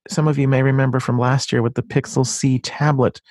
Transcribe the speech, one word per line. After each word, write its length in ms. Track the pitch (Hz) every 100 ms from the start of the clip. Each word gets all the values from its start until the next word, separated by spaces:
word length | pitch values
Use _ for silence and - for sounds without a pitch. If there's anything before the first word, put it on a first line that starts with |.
| -
some 200 | - 151
of 100 | 143
you 100 | 135
may 140 | 135
remember 360 | 135 135 135 127
from 200 | 127 123
last 320 | 123 131 -
year 100 | 123
with 120 | 117
the 80 | 120
Pixel 420 | - 139 - 139 127
C 340 | - 135 127
tablet, 640 | - - 147 139 120 - -